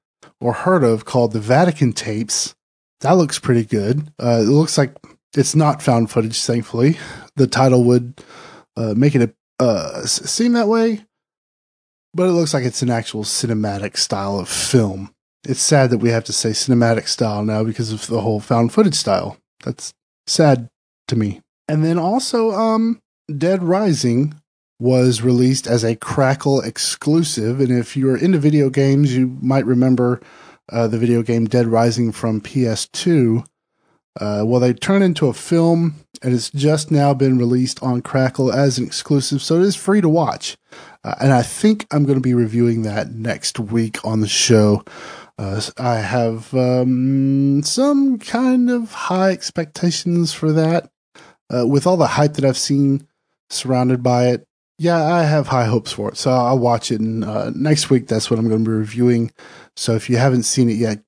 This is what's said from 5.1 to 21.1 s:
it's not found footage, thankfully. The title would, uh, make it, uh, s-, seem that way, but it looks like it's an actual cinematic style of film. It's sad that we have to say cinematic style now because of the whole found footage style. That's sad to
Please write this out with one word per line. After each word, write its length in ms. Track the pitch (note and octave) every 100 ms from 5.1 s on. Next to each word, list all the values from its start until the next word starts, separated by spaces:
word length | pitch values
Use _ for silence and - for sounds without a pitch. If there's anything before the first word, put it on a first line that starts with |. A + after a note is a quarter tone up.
| _ _
it's 220 | C#3+ - D3+
not 260 | D3+ D3+
found 300 | - A#2 A2+
footage, 320 | A#2+ A2 A#2
thankfully. 540 | - A#2 A2 A#2 C3+ E3 - - - -
The 100 | C3
title 380 | - C3 B2+ A#2+
would, 360 | B2 A#2+ - - - - - _ -
uh, 180 | A2+ G#2+
make 180 | C#3+ C#3
it, 180 | A#2 _ _ -
uh, 400 | B2+ A2 - -
s-, 260 | B2+ - -
seem 220 | - A#3+
that 140 | A#3+ G#3
way, 380 | A3+ A3+ G#3+ - _ _ _ _ _ _ _ _ _ _
but 140 | E3 F#3
it 60 |
looks 200 | E3+ D#3
like 120 | D3 B2
it's 160 | -
an 80 | B2
actual 340 | A#2 A2+ A2
cinematic 720 | G#2 - A#2 A2 G#2+ G2+ G#2 -
style 420 | - G2+ G2 G2+
of 120 | F2
film. 640 | - - B2+ G#2+ F#2+ G2 _ _ _ -
It's 160 | B2+
sad 280 | - D3 B2+
that 80 | A#2
we 100 | A#2
have 160 | A2+ A2+
to 80 |
say 160 | G#2+ A2+
cinematic 580 | G#2+ - B2 A#2 A2 -
style 380 | - A2+ G#2 G#2+
now 180 | G#2+
because 300 | A2 A2 A2
of 140 | G#2+ -
the 120 | A#2
whole 200 | G#2 G#2+
found 320 | - A#2 A#2
footage 220 | - G#3 -
style. 420 | - F#2+ G2+ - _ _
That's 300 | - - - - _ _ -
sad 420 | - D#3 B2+ A#2 _ _ _
to 80 | -